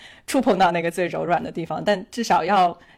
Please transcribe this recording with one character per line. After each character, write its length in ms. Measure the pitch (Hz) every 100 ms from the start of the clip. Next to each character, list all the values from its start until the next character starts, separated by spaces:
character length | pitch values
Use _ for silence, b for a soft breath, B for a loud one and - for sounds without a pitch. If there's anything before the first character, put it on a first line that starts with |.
| B B -
触 140 | 277
碰 180 | 247 185
到 140 | 185
那 100 | 165
个 80 | 170
最 180 | 170 175
柔 180 | 160 160
软 180 | 170
的 80 | 160
地 140 | 160 160
方， 180 | 160
但 220 | 165 196 196
至 140 | -
少 180 | 226 175
要， 380 | 170 202 175 170 B